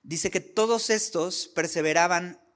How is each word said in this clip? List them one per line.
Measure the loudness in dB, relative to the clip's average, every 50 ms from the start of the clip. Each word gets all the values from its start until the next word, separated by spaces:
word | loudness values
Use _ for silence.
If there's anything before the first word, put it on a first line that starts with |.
dice | _ -6 -6 -4 -4 -2
que | -2 -2
todos | -6 -2 0 0 2 2 2 0 2 0
estos | 0 0 0 -2 -2 -2 -2 -2 -4 -6 -8 -6
perseveraban | _ -4 -4 -2 -2 -2 0 2 4 4 4 4 2 0 -2 -6 -14 _ _ _ _